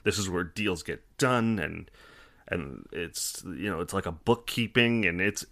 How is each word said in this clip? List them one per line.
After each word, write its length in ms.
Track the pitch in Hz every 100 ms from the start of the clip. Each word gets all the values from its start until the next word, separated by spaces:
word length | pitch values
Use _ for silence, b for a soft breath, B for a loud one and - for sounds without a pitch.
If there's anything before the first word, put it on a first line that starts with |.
this 160 | - 98
is 100 | 95
where 140 | 87
deals 400 | 87 - 104 87
get 220 | - 78 - -
done, 440 | 131 123 113 107
and, 280 | 80 82 85 B B B B B -
and 400 | 87 69 62 -
it's, 540 | 82 85 - - -
you 260 | - 76 101
know, 100 | 85
it's 140 | 87
like 120 | 98 92
a 40 |
bookkeeping, 960 | 82 - 117 - - 113 131 117 117 95
and 140 | 85
it's, 260 | 101 - -